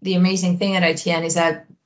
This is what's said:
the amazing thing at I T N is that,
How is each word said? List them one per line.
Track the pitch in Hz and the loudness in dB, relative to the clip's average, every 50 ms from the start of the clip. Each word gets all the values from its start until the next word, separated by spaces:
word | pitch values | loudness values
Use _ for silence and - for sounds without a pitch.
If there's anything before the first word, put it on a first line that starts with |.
the | - 185 185 | -6 -2 2
amazing | 180 180 185 190 185 185 180 175 | 2 2 2 2 0 0 0 0
thing | 180 202 196 190 | 0 0 -2 0
at | 185 175 | 2 2
I | 165 160 | 0 0
T | - - 180 | 0 -2 -2
N | 170 165 170 | -2 -2 -2
is | 160 - | -2 0
that, | 170 165 165 156 160 - - - _ _ | 2 2 0 0 -4 -10 -18 -20 _ _